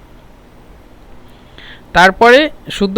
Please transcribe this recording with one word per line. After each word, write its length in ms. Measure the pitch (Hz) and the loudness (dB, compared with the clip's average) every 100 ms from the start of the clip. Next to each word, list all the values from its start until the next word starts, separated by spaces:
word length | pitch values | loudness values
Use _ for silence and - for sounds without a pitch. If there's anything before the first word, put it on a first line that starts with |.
| - - - - _ - - - - - - - - - _ - - - - | -20 -20 -20 -20 _ -20 -20 -20 -20 -20 -20 -20 -20 -20 _ -20 -20 -20 -8
তারপরে 460 | 170 190 185 233 254 302 - - | 0 0 2 2 2 0 -8 -16
শুদ্ধ 240 | - 196 | -8 -4